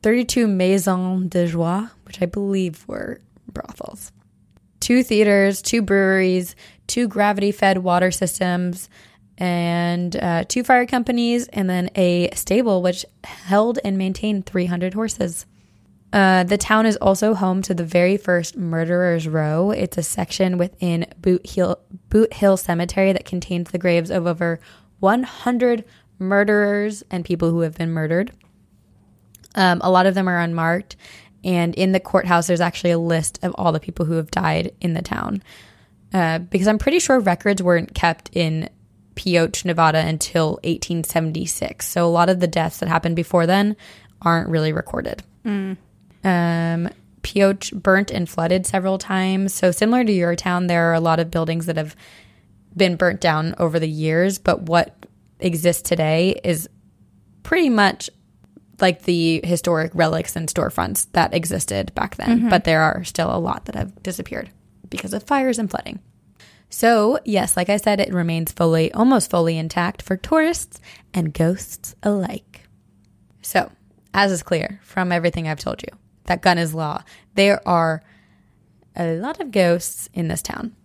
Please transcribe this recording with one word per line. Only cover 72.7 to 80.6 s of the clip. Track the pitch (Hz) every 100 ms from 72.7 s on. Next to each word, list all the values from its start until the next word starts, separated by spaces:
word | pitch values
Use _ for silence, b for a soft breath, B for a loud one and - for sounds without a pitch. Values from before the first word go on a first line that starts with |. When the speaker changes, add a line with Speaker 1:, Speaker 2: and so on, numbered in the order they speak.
| _ _ _ _ _ _ _
Speaker 1:
So, | - 190 - _ _ _ _
as | 196 202
is | 180
clear | - 165 - 202
from | _ - 180
everything | 170 170 170 160
I've | 147
told | - -
you, | - - _ _ -
that | -
gun | 190 175
is | 165
law. | 160 156 - - B B
There | - 196 202 -
are | 175 165 160 b b b b b b _ _ _ -
a | 170 165
lot | 240 320
of | 302
ghosts | 214 175 170 - - -
in | - 165
this | 165
town. | - -